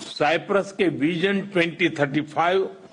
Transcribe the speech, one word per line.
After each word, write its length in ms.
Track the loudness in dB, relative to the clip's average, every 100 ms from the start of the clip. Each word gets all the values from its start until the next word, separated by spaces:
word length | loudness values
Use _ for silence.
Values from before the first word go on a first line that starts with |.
साइप्रस 720 | -10 0 2 2 2 0 0
के 160 | 0 0
विजन 520 | 2 0 0 0 0
ट्वेंटी 480 | 0 0 0 0 0
थर्टी 320 | 2 0 0
फ़ाइव 500 | -2 0 2 2 0 -6 -2